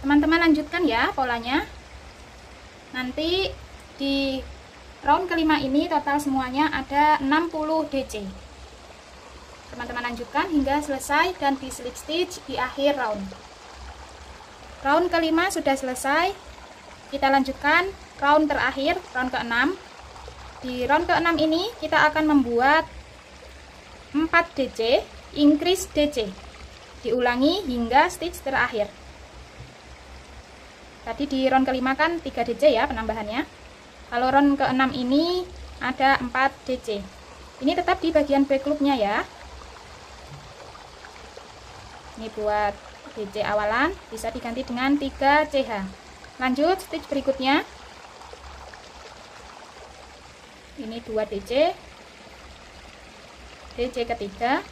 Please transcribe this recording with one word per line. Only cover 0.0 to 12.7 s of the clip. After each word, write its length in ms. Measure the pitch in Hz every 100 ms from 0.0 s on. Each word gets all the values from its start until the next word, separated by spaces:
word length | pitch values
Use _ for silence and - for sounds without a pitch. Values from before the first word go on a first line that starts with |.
| 277
Teman-teman 320 | 294 311 330
lanjutkan 480 | 339 302 302 349 320
ya 240 | 226 311 392
polanya. 480 | 254 233 233 285 - - - - - - - - - - - - -
Nanti 560 | 254 254 254 320 370 392 - - - - -
di 400 | 277 277 269 262 - - - - - -
round 240 | - 311 359
kelima 320 | 339 311 302
ini 320 | 269 285 330
total 320 | 302 294 285
semuanya 480 | 285 269 254 262 294
ada 480 | 262 262 277 302 302
enam 320 | 269 302 339
puluh 320 | 320 302 320 294
D 160 | 269 -
C. 160 | 214 196 190 - - - - - - - - - - - - -
Teman-teman 400 | 240 240 240 240
lanjutkan 320 | 233 240 294 370
hingga 320 | 302 269 285
selesai 560 | 294 269 - 294 349 359
dan 160 | 285 269
di 160 | 262
slip 240 | - 247 -
stitch 400 | - 330 359 - -
di 80 |
akhir 480 | 269 254